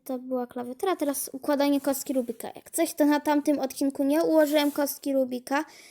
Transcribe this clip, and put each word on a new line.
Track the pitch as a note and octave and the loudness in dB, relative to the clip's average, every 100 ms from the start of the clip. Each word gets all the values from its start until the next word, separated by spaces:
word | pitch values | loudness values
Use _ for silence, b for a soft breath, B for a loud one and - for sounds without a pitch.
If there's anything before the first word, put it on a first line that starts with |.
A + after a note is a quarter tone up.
to | - B3+ | -8 -10
była | B3+ B3+ B3 | -6 -6 -6
klawiatura, | B3 B3 B3+ F#4+ F4 | -8 -10 -6 -2 -2
teraz | C#4+ C#4 - | -2 -4 -6
układanie | C4+ - C#4+ C#4+ C#4+ | -8 -2 0 2 2
kostki | C#4 C4+ - | 0 -4 -2
Rubika. | C4 A#3+ A3+ - - | -2 -2 -6 -12 -16
Jak | - | -10
coś, | - E4 | -2 -2
to | - D4 | 2 4
na | D4 | 4
tamtym | D4 D4 C#4+ C#4 | 2 0 2 0
odcinku | C4 - C#4 C4+ | 0 -2 -4 0
nie | C#4 D4+ | 0 2
ułożyłem | E4+ D#4+ D4+ D4+ C#4+ | 4 4 4 4 2
kostki | C#4+ C#4 - D4 | 0 -4 -4 -2
Rubika, | C4+ C4 B3 B3 C#4 - B B | 0 0 -4 -4 -4 -4 B B